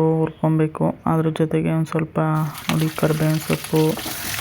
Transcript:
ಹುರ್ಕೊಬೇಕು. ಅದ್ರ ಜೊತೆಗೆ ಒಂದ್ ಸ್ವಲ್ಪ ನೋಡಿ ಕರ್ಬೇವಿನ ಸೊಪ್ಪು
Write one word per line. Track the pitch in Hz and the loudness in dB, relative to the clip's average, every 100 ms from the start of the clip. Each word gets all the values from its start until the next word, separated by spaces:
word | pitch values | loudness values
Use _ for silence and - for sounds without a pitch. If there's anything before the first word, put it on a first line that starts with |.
| 160 | 4
ಹುರ್ಕೊಬೇಕು. | 160 160 - 160 160 156 156 160 - - | 2 0 0 0 2 2 0 -2 0 0
ಅದ್ರ | 165 160 | 0 0
ಜೊತೆಗೆ | 156 156 160 165 | 0 0 0 0
ಒಂದ್ | 160 160 | 0 0
ಸ್ವಲ್ಪ | 160 160 165 156 156 156 - | -2 -2 0 0 0 -2 -4
ನೋಡಿ | - 160 160 | -2 0 0
ಕರ್ಬೇವಿನ | - 156 156 156 156 | 0 0 2 0 0
ಸೊಪ್ಪು | - 156 - 160 156 - - - - - | 0 -4 0 2 2 0 -6 -8 -8 -6